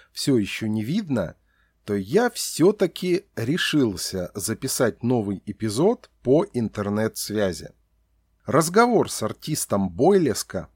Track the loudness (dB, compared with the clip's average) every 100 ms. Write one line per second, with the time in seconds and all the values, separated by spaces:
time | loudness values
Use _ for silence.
0 | _ -6 2 2 2 -4 -4 -2 -2 -4
1 | -2 -2 -2 -8 _ _ _ _ -4 -4
2 | 0 2 2 -2 -6 2 4 4 0 -2
3 | -2 -2 -4 -6 -2 -2 0 2 2 0
4 | -6 -6 -6 -6 -6 -4 -4 0 0 0
5 | 0 0 0 -4 -8 -6 -4 0 0 0
6 | -8 _ 2 2 2 -2 -4 -2 -2 0
7 | -2 -4 -6 -2 -2 -2 -12 _ _ _
8 | _ _ _ _ 0 0 2 4 4 4
9 | 0 -2 -6 -6 -6 -6 -2 -2 -2 2
10 | 4 4 2 -2 -6 -8 -10